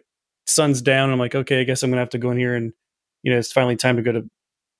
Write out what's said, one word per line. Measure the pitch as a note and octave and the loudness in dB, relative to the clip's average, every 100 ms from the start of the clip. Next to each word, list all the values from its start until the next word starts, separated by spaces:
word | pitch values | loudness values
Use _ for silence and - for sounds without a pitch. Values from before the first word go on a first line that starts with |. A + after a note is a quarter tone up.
| - _ _ _ - | -8 _ _ _ -2
sun's | - D3+ C3 | 2 2 2
down. | C3 C3+ C3+ | 2 2 2
I'm | B2+ | 0
like, | B2 C3+ | -2 -4
"Okay, | C3 C3 | 0 0
I | B2+ | 0
guess | B2+ | 0
I'm | C3 | 0
gonna | B2+ | -2
have | B2 | -2
to | A#2+ | -4
go | B2 | -2
in | B2 | 0
here | B2 A#2+ | 0 -2
and, | A2+ - _ _ _ _ | -4 -10 _ _ _ _
you | - | 0
know, | B2 | 0
it's | A2+ | 0
finally | - B2 A#2 | 0 0 2
time | B2+ A#2+ | 0 0
to | |
go | A#2 | 0
to, | A2+ G#2+ - _ _ _ | -2 -6 -14 _ _ _